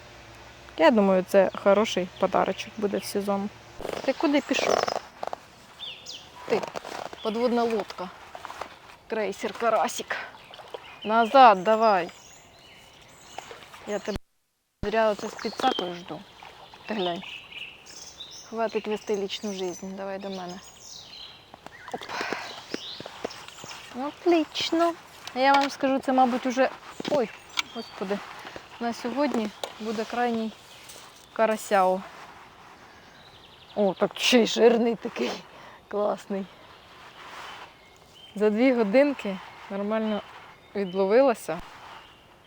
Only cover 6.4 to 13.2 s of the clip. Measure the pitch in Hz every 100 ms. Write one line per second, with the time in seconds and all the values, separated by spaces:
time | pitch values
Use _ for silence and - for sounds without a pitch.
6.4 | - 214 - - - - - - 226 214
7.4 | 240 240 233 220 185 - 185 - - -
8.4 | - - - - - - - 220 196 -
9.4 | 262 - 233 220 240 - - - - -
10.4 | - - - - - - 208 226 226 269
11.4 | 240 185 180 220 220 190 165 - - -
12.4 | - - - - - - - -